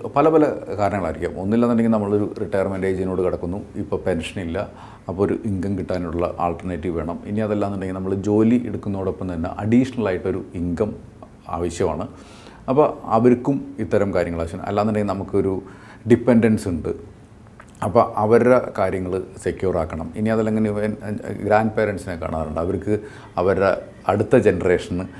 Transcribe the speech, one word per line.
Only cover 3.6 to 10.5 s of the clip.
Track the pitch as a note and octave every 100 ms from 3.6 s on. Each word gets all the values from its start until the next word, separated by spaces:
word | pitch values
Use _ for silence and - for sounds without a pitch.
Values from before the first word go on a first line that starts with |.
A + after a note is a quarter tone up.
| - -
ഇപ്പോൾ | G2 F#2+ -
പെൻഷനില്ല, | E2+ D#2+ G#2 E2+ F2+ - - - - -
അപ്പോൾ | F#2 G3+
ഒരു | - A2
ഇൻകം | F#2+ G2 F#2+
കിട്ടാനുള്ള | E2+ F2+ F2 E2+ E2+ - F2
ആൾട്ടർനേറ്റീവ് | E2+ F2+ E2+ F#2 E2
വേണം. | D#2+ - G2+
ഇനി | G#2 G#2+
അതല്ലാന്നുണ്ടെങ്കിൽ | G#2 G2+ G2+ F#2 F#2+
നമ്മൾ | F#2+ G2 G#2
ജോലി | G#2 A2+ A#2+ G#2+
എടുക്കുന്നതോടൊപ്പം | F#2+ G#2 G2 F#2 F2+ F#2 E2+
തന്നെ | F2 - G#2+
അഡീഷണൽ | A#2+ C3 - G#2
ആയിട്ടൊരു | F2+ F#2+ F#2 -